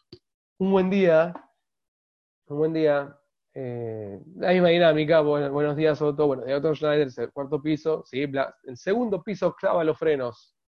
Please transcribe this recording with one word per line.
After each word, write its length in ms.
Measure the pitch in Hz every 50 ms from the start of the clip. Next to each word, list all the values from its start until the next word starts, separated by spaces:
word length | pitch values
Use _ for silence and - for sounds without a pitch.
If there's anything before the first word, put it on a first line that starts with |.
| _ _ - - _ _ _ _ _ _ _ -
Un 120 | 190 190
buen 200 | 190 190 185 185
día, 420 | 202 196 185 170 160 156 165 175 175 - - _ _ _ _ _ _ _ _ _ _ _ _ _ _ _ _ _ _ _ _ -
un 100 | 143 147
buen 160 | 156 160 165
día, 440 | 160 156 147 143 143 143 139 - _ _ _ _ _ _ _ -
eh, 640 | 139 131 123 120 120 117 113 110 110 107 98 101 - - 160 185
la 140 | 190 - 185
misma 180 | 180 185 180 170
dinámica, 540 | 170 175 175 160 156 151 156 147 165 160
"Bueno, 280 | 147 147 147 147 147 139
buenos 240 | 139 147 147 147 143
días, 280 | 151 156 156 147 135
Otto, 240 | 151 147 143 147 151
buenos 180 | 147 131 127 117
días, 160 | 127 139 143
doctor 160 | 143 160 151
Schneider", 320 | 135 151 151 147 151 143 131 123
el 160 | 120 117 -
cuarto 300 | - 143 139 135 151 139
piso, 420 | 143 156 156 147 - 160 156 - -
sí, 220 | - - 165 147
bla-, 280 | 143 135 139 135 - - _ -
el 120 | 139 123
segundo 460 | - - 185 202 240 247 220 196 175
piso 320 | - 220 190 180 190 170 -
clava 300 | - - 196 185 175 160
los 140 | 160 151 -
frenos. 560 | 165 160 147 135 127 120 113 - _ _ _ _ _ _